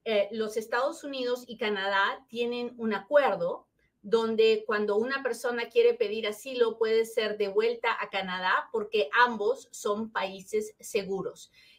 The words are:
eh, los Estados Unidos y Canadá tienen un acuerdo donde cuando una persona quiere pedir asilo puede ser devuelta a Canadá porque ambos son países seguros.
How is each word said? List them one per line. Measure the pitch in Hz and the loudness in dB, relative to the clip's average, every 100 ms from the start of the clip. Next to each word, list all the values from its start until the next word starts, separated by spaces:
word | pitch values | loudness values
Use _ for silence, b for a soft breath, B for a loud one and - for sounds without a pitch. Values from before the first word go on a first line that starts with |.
| 220 | 0
eh, | 208 202 | 0 0
los | 226 214 233 | -2 -4 -4
Estados | 220 247 277 330 | -4 -2 -2 -4
Unidos | 285 269 247 247 247 | -10 -6 -4 -4 -6
y | 226 | -6
Canadá | 214 202 196 196 202 277 - | -4 -2 0 2 2 -2 -8
tienen | 226 240 240 240 247 | -4 -4 -2 -6 -4
un | 226 | -4
acuerdo | 202 - 294 262 190 170 226 _ _ _ _ | -4 4 4 4 2 -2 -4 _ _ _ _
donde | 208 226 226 220 220 214 - | 0 0 2 4 4 4 0
cuando | 208 214 202 | -2 2 0
una | 240 269 | 0 -2
persona | 262 226 247 240 233 | -4 -2 -4 -4 -2
quiere | 240 233 226 | 4 4 4
pedir | 208 220 214 | 0 -2 -4
asilo | 214 269 247 226 220 | -4 -4 2 2 2
puede | 220 220 226 | 2 2 2
ser | 240 214 208 | 0 -2 0
devuelta | 202 196 233 240 233 - | 0 2 0 0 -2 -2
a | 196 | -4
Canadá | 196 190 185 185 247 302 | -4 -4 -2 0 0 0
porque | 226 208 214 208 233 240 | -4 -2 0 2 4 4
ambos | 220 208 262 - | 4 0 -2 -6
son | - 214 208 220 | -8 -4 -4 -4
países | 190 190 190 185 214 214 - | -4 -6 -8 -4 -4 -4 -12
seguros. | - 208 190 190 175 - - b b | -6 -4 -2 -4 -6 -10 -20 b b